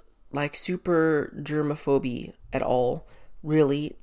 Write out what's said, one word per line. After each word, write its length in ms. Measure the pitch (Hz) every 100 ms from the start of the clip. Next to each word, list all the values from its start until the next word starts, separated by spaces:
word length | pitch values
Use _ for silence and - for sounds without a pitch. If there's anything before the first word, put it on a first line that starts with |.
| - _ -
like, 260 | 139 147 -
super 760 | - 180 180 165 160 151 - -
germophobe 960 | 147 151 147 147 - 135 135 120 - - -
at 100 | 131
all, 440 | - 127 123 151 - - - -
really 540 | 151 156 139 143 151 -